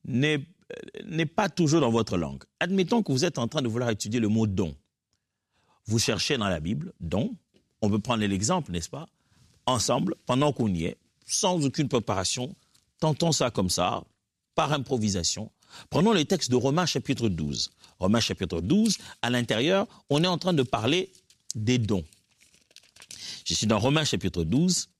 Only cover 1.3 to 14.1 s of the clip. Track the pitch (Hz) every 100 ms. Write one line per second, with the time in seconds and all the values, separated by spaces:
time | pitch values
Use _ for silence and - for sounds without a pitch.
1.3 | - 202 - 156 160 127 113 110 98 73
2.3 | 67 - _ 175 190 180 233 196 131 175
3.3 | - 117 151 123 113 120 107 107 120 107
4.3 | 110 110 95 85 69 _ _ _ _ _
5.3 | _ _ _ _ _ - 113 - 104 -
6.3 | 139 101 85 78 131 180 - 165 98 208
7.3 | 220 _ _ _ _ 104 107 127 113 104
8.3 | 98 110 185 135 85 82 139 165 _ _
9.3 | _ _ _ - 127 - 123 185 - -
10.3 | 127 147 - 113 87 82 - _ _ -
11.3 | - 196 180 139 - 143 123 - 95 92
12.3 | - 127 - _ _ _ _ 156 147 170
13.3 | 147 127 - 92 - 90 104 -